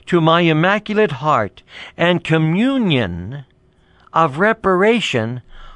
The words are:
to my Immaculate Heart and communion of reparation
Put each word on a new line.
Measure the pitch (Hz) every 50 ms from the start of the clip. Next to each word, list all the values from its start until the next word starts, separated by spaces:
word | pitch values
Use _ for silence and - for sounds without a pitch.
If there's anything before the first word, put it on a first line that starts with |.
| - -
to | 180 170
my | 160 160 160 170
Immaculate | 175 165 156 156 165 185 202 214 214 - 214 208 214 180 143
Heart | 120 143 156 147 123 107 95 - - _ _ - - - - -
and | - 165 175 180 160 -
communion | - 160 160 160 156 165 190 233 262 277 269 233 185 151 127 113 90 87 85 87 101 131 143 131 _ _ _ _ _ _ _ _ _ _ _ _ _ -
of | 156 165 151 131 151
reparation | 196 214 226 220 - 190 185 180 196 214 240 233 165 - - 123 110 113 123 123 - - - - - - -